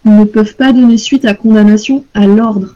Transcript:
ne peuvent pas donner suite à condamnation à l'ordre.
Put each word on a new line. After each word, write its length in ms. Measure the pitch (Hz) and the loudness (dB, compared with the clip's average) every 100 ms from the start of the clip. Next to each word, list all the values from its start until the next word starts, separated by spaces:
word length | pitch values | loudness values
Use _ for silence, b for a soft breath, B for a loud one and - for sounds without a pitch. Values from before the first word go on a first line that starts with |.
| 220 | 2
ne 200 | 214 208 | 2 2
peuvent 300 | 214 208 - | 0 -4 -2
pas 180 | 262 | 0
donner 240 | 254 247 226 | 2 2 0
suite 280 | - 269 226 | -2 -2 -2
à 80 | |
condamnation 720 | 202 220 214 208 214 214 269 - | -2 0 2 2 0 -2 -6 -6
à 140 | 208 202 | -2 0
l'ordre. 480 | 208 226 196 185 | 0 -2 -6 -10